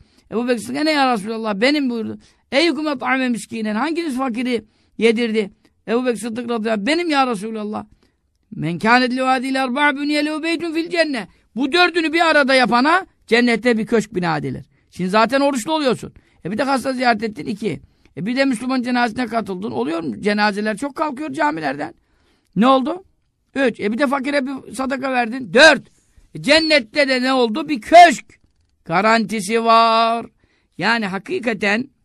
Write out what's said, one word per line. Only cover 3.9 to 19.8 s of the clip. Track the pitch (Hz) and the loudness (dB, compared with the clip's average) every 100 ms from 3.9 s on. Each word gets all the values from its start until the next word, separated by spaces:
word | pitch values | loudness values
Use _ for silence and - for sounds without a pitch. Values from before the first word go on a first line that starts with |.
| 330 339 254 | -2 -4 -4
fakiri | 269 220 254 240 - _ _ - | -4 -4 -2 -4 -6 _ _ 0
yedirdi? | 226 226 233 220 202 _ _ _ - | 2 2 0 -2 -4 _ _ _ -4
Ebu | 233 254 | -2 -2
Bekir | 214 | -4
Sıddık | 233 226 240 | -6 -8 -6
radıyallahu | 233 214 220 | -4 -2 -2
anh, | 202 | 0
"Benim | 330 349 | 0 0
ya | 277 262 | 0 0
Resulallah." | 208 220 220 208 214 208 _ _ _ _ _ _ - | -2 -6 -8 -8 -8 -12 _ _ _ _ _ _ -8
"Men | 156 170 | -6 -2
kânet | 220 247 254 254 | 2 2 2 0
levâdîl | 262 262 262 262 | 0 -2 -2 -2
arba'a | 262 262 294 277 | -2 0 0 0
bünye | 294 294 302 | -2 -2 -2
lehu | 311 | -4
beytun | 330 330 339 | -4 -4 -4
fil | 311 339 | -4 -4
cenne." | 349 311 254 180 _ _ 214 | -2 -2 -2 -8 _ _ -4
Bu | 277 | 0
dördünü | 339 349 339 320 | 2 2 2 0
bir | 330 330 | 2 4
arada | 302 269 | 4 4
yapana | 262 240 240 285 359 370 _ - | 4 4 4 4 2 -2 _ 0
cennette | 233 240 226 247 220 | 2 4 2 2 0
bir | 214 | 0
köşk | 233 - 180 | 0 0 -4
bina | 175 151 | -2 -4
edilir. | 139 120 - _ _ | -4 -8 -14 _ _
Şimdi | - 185 | -8 0
zaten | 214 226 269 | 2 2 2
oruçlu | 285 277 320 | 0 0 -2
oluyorsun. | 311 269 202 - - _ _ 160 | -2 0 -2 -6 -18 _ _ -10
E | |
bir | 220 | -4
de | |
hasta | 269 269 269 | -2 -2 -2
ziyaret | 254 247 220 | -2 0 0
ettin, | 220 214 269 | -2 -8 -8
iki. | 196 208 131 - _ _ - | -6 -6 -8 -12 _ _ -8
E | 190 | -4
bir | 254 | 0
de | 277 | 0
Müslüman | 226 254 262 | 0 -2 -2
cenazesine | 247 247 240 247 233 | 0 0 0 -2 -4
katıldın. | 226 220 185 220 | -4 -4 -8 -6
Oluyor | 226 | -4